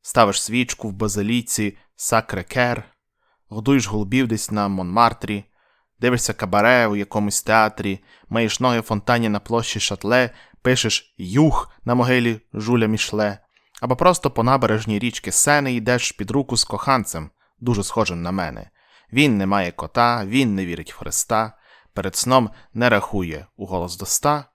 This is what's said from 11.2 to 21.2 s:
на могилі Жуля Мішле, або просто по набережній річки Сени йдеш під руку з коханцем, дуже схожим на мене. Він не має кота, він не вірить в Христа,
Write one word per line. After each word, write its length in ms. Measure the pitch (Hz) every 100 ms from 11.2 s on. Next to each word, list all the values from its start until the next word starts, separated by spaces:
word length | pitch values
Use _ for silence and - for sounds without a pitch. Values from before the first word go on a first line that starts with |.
| 92 113 156 - - _ -
на 100 | 123
могилі 460 | 120 127 117 110 _
Жуля 320 | 104 107 120 110
Мішле, 520 | 110 - 107 104 98 _ _ _ -
або 140 | 120 127
просто 360 | 175 175 143
по 120 | -
набережній 560 | 117 135 110 110 110 104
річки 320 | 120 - 107
Сени 420 | - - 147 135
йдеш 380 | 120 110 123 -
під 200 | - 104
руку 260 | 135 135 120
з 60 |
коханцем, 680 | - 101 - 131 98 85 80 _ _ _
дуже 240 | 120 107
схожим 380 | 98 113 104 85
на 100 | 85
мене. 380 | 95 85 55 - _ _ _ _
Він 240 | 117 147 104
не 80 | 95
має 260 | 101 90
кота, 540 | - 87 - 120 120 98
він 300 | 127 127 98
не 100 | 90
вірить 280 | 82 80
в 40 | -
Христа, 600 | - -